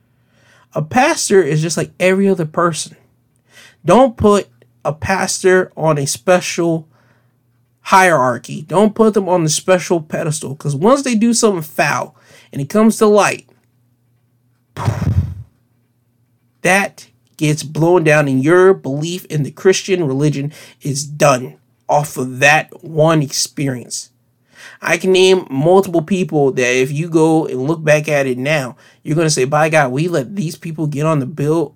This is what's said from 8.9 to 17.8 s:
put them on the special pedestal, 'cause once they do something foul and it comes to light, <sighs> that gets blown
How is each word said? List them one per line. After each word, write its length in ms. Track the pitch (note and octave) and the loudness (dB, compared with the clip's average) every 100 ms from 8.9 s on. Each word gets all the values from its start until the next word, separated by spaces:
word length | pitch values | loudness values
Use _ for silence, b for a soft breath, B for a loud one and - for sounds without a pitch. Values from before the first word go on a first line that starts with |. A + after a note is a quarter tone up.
put 180 | G#3 A3 | 2 2
them 160 | G#3 F#3 | 2 0
on 140 | F3+ | 0
the 60 | D#3 | 0
special 520 | - - F#3 - E3+ | -2 0 0 0 -4
pedestal, 540 | D#3 D#3 E3 D3+ - | -4 -6 -6 -6 -8
'cause 200 | C#3 D3 | -8 -8
once 280 | C#3 G3 C#4 | 0 2 2
they 120 | C4+ | 0
do 180 | A3+ A#3 | 0 0
something 280 | A#3 A3+ F3+ | 2 0 0
foul 540 | D#3 - D3+ C3 - _ b b b | -6 -2 -2 -2 -6 _ b b b
and 100 | C#3+ | -10
it 80 | C#3+ | -4
comes 280 | G#3 A3 G#3+ | 2 2 4
to 80 | |
light, 420 | G#3+ G#3 D#3+ - - _ _ _ _ _ _ _ _ _ _ _ _ | 4 4 2 -2 -12 _ _ _ _ _ _ _ _ _ _ _ _
<sighs> 60 | - - - - - - - - _ _ _ _ _ _ _ _ _ _ _ | -8 -6 -4 -2 -2 -4 -10 -18 _ _ _ _ _ _ _ _ _ _ _
that 460 | E3+ F#3+ G3 - - _ _ - | -2 0 -2 -10 -20 _ _ -4
gets 260 | D3+ D3+ | -2 -2
blown 400 | C#3 D#3 | -6 -2